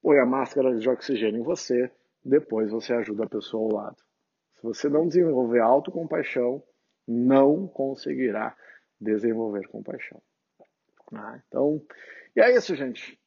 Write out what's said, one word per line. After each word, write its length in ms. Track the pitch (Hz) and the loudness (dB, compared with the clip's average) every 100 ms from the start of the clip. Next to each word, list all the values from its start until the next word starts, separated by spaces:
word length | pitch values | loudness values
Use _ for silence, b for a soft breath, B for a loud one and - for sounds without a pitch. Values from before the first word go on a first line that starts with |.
Põe 160 | 175 143 | 6 4
a 80 | 123 | 4
máscara 500 | 135 127 143 131 117 | 0 -2 0 0 2
de 140 | 113 | 0
oxigênio 520 | 120 - 123 110 110 | -2 -2 -2 -2 -2
em 20 | |
você, 480 | 120 180 - 120 127 _ _ _ - | -4 -6 -2 0 -2 _ _ _ 2
depois 460 | 143 - 110 110 | 2 2 -4 -2
você 200 | 113 - | -4 -2
ajuda 340 | 120 107 104 107 | -4 -2 -6 -4
a 40 | |
pessoa 340 | 113 - 110 | -6 -6 -4
ao 200 | 110 107 | -2 -2
lado. 140 | 104 - _ _ _ _ _ _ | -6 -16 _ _ _ _ _ _
Se 80 | |
você 260 | 113 110 147 | -10 -4 0
não 180 | 147 170 | 0 2
desenvolver 520 | 160 170 131 120 120 | 2 2 2 2 2
autocompaixão, 1040 | 113 139 147 170 165 160 139 131 120 139 _ _ _ _ - | 4 4 2 -8 -6 -4 -4 -2 -2 -4 _ _ _ _ -6
não 600 | 117 123 135 139 156 196 | 0 4 6 6 4 -2
conseguirá 880 | - 135 135 - 131 127 104 110 - b b b _ | -6 -6 -6 -8 -4 -2 -2 -6 -10 b b b _
desenvolver 680 | 104 107 113 113 113 101 - | -4 -2 0 -2 -4 -6 -8
compaixão. 520 | 110 104 - - - _ _ _ _ - _ _ _ - | -14 -12 -12 -14 -20 _ _ _ _ -20 _ _ _ -18
Tá? 280 | 104 104 117 _ | -14 -14 -16 _
Então, 320 | 131 143 151 - B B B B - | -2 0 -2 -8 B B B B 4
e 60 | |
é 140 | 233 247 | 6 6
isso, 180 | - | 2
gente. 460 | 151 135 113 - - | -4 -6 -8 -14 -20